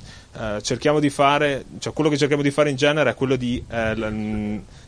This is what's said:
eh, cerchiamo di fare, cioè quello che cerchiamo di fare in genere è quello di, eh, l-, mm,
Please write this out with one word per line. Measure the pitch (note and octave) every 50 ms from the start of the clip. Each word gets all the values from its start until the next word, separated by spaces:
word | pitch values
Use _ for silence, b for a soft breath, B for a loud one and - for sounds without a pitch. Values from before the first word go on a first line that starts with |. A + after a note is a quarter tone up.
| B B B B B B
eh, | - - A2+ A2 G#2 G#2+
cerchiamo | - - B2+ A#2 - D3 D3 D3+
di | D3 C#3+
fare, | - - C#3+ C#3 C#3+ D3 D3+ C#3+ C#3 B2+ - - - G#2
cioè | - A#2
quello | - - D3+ D#3
che | D3 C3
cerchiamo | D3 C3 D3 C#3+ C#3+
di | C#3+
fare | C#3 - D3 D3
in | C#3
genere | B2+ D3 D3 D3 D#3 C#3+ B2
è | A2
quello | - C3+ C3 C3+
di, | B2 B2 A#2+ B2 B2 - -
eh, | A#2 A#2 A2+ A2 A2
l-, | A2 A2 G#2+
mm, | G#2+ G#2+ G#2+ G#2+ G#2+ G#2+ G#2+ G#2 G#2+ G#2 - B B B B